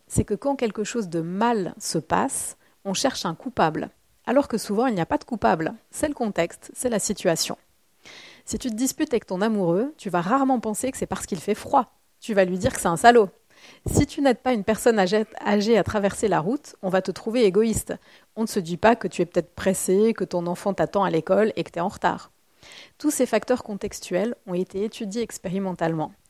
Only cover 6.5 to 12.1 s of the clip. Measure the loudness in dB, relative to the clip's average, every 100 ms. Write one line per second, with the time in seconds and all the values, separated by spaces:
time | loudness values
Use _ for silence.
6.5 | -4 -20 -6 -2 -2 -2 0 0 0 -2
7.5 | -6 _ _ _ _ -20 -20 -20 -20 -10
8.5 | -8 -6 -2 -2 -2 -2 -2 -2 -2 0
9.5 | 2 2 2 0 -6 -4 -2 2 2 2
10.5 | 0 0 -4 -4 -4 -6 -6 -6 -6 -4
11.5 | -4 2 0 0 _ _